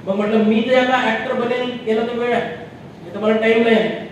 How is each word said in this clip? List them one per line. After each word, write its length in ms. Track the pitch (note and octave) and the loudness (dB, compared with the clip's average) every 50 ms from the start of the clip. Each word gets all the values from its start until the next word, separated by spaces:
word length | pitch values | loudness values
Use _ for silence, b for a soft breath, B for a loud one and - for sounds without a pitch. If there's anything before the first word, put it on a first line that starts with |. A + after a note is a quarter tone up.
| - | -4
मग 80 | F#3 G3+ | -2 -2
म्हटलं, 280 | G#3 G#3 G#3+ A3+ G#3+ G#3 | 0 0 2 2 2 4
"मी 180 | G#3+ A3+ A#3 | 4 4 2
तर 100 | A#3+ B3+ | 2 4
याला 240 | B3+ B3+ B3+ B3+ C4 | 4 4 4 4 2
ॲक्टर 380 | B3 A3 A3 A3 A3 - C4 A#3+ | 2 2 0 -2 -2 -4 -4 -4
बनेल, 540 | A3 A3+ A3+ B3 B3 B3 B3 A#3+ - - | -2 -2 -2 -2 -4 -4 -6 -8 -6 -4
याला 140 | A3 A3 A3 | -2 0 0
तर 180 | A#3 A#3+ A#3 A#3 | 0 -2 -4 -4
वेळ 140 | A#3+ A#3+ A#3 | -2 0 0
आहे, 220 | - - - - | -2 -2 -4 -10
नाही 580 | - - - - - - - - - E3+ F3 G3+ | -12 -14 -16 -18 -18 -18 -18 -18 -18 -16 -12 -8
तर 60 | G#3 | -2
मला 180 | G#3+ G#3+ A3 | 0 2 2
टाइम 260 | A3 A3 A3+ A3+ A3+ A#3 | 2 4 4 4 4 4
नाही 120 | A#3 A3 | 4 4
आहे. 320 | G#3 - - - - - - | 4 2 0 -4 -6 -10 -12